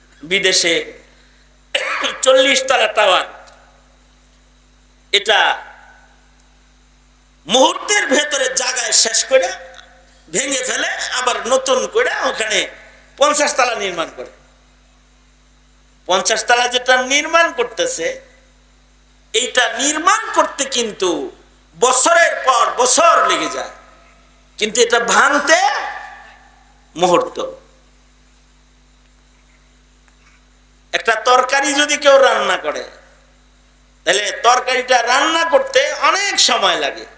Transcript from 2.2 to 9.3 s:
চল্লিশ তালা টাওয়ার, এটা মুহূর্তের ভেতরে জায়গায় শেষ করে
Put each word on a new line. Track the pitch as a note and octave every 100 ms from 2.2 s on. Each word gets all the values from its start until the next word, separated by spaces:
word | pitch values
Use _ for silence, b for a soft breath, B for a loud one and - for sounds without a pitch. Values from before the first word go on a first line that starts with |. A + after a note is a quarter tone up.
চল্লিশ | C4 C4 C4+ C4+ C4
তালা | B3 -
টাওয়ার, | A3 G3+ F3+ D3 - - - _ _ _ _ _ _ _ _ _ _ _ _ _ _ _
এটা | G3+ G3+ G3+ E3 C3+ - - - - _ _ _ _ _ _ _ _ _ _ _ _ _ _ -
মুহূর্তের | A3+ D4+ E4+ - G#4 -
ভেতরে | C4+ D4 C#4 B3+ B3+
জায়গায় | B3 B3+ A3+
শেষ | A3 A3+ A3
করে | -